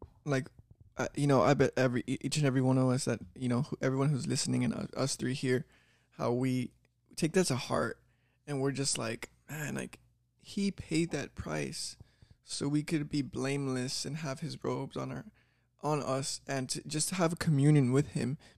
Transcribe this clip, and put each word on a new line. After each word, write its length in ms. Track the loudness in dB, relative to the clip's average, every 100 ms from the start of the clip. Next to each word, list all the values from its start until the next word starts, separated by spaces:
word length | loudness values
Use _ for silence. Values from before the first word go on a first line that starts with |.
| -20 _ -2
like, 220 | -2 -2 -14 -20 -20 -12 -6
uh, 100 | -4
you 120 | 0 4
know, 140 | 6
I 140 | 6
bet 180 | 6 4 4
every, 280 | 2 0 -4
e-, 120 | -4
each 160 | -2 0
and 100 | 2
every 140 | 4
one 160 | 4 4
of 120 | 4
us 180 | 2 0
that, 140 | -4 -6
you 140 | -6 -2
know, 140 | 0
who, 160 | -2 -2
everyone 300 | 0 2 2
who's 160 | 0 0
listening 380 | -2 0 0
and 100 | 0
u-, 140 | -2 -6
us 220 | -4 -2 -2
three 160 | -4
here, 320 | -2 0 0 -2 _ _ _ _ -4
how 140 | 0
we 380 | 0 2 0 -2 _ _ _ _ -4
take 160 | 0
that 140 | 2 2
to 100 | 0
heart, 420 | 0 0 0 -4 _ _ _ _ -8
and 140 | -2
we're 120 | -2
just 260 | 0 -2 -2
like, 320 | -4 -6 -10 _ -12
"Man, 260 | -8 -6
like, 260 | -6 -8 -12 _ _ _ _
he 300 | -10 -4 -2
paid 400 | -4 -4 -2 0
that 240 | -4 -8
price 640 | -10 -6 -4 -4 -6 -10 -12 -20 _ -20 -20
so 240 | -10 -4 -2
we 140 | 0
could 260 | 0 -2 -2
be 140 | -4
blameless 840 | -4 -4 -2 -2 -2 -2 -4 -4
and 140 | -6 -6
have 220 | -6 -6
his 220 | -8 -6
robes 320 | -4 -4 -4 -6
on 160 | -6
our, 120 | -8 -12 _ _ _ _ _
on 200 | -2 0
us, 400 | 0 -2 -2 -6 -4
and 220 | -4 -2
to 140 | -6 -4
just 240 | -2 -2
have 220 | 2 0
a 40 | 2
communion 560 | 2 6 8 8 6
with 160 | 4 2
him, 280 | -2 -4 -4 -10